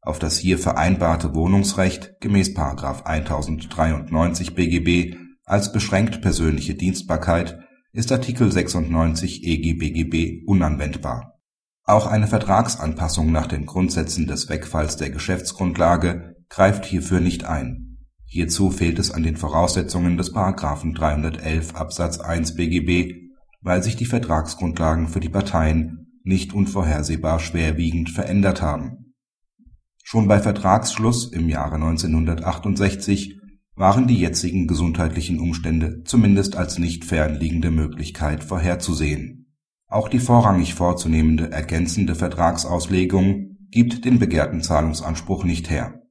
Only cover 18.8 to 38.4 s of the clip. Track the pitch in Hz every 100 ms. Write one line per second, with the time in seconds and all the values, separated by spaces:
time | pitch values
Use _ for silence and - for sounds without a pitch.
18.8 | 85 82 95 82 80 78 76 76 87 92
19.8 | - 90 87 87 87 - 95 92 76 73
20.8 | 82 80 80 73 78 78 78 80 78 -
21.8 | 78 - 85 82 - 85 80 82 85 85
22.8 | 82 87 87 - - _ _ _ 90 90
23.8 | 107 - 120 120 82 80 78 - 87 80
24.8 | 82 82 82 95 80 98 98 82 80 80
25.8 | 80 - - _ 95 95 - 101 95 98
26.8 | 80 76 73 80 80 82 - 85 78 78
27.8 | 85 82 82 - - 95 98 90 80 73
28.8 | - - - _ _ _ _ _ - -
29.8 | _ _ - 113 104 101 104 98 95 104
30.8 | 117 - 113 120 - 87 82 73 69 78
31.8 | 78 80 82 80 82 82 90 87 104 95
32.8 | 98 - - - - - - - _ -
33.8 | 95 104 123 113 87 - 87 92 82 82
34.8 | 85 82 80 82 80 85 82 82 85 80
35.8 | 80 78 - 120 101 98 95 - 85 -
36.8 | 85 85 - 85 76 76 80 82 82 80
37.8 | 78 - 78 - 73 76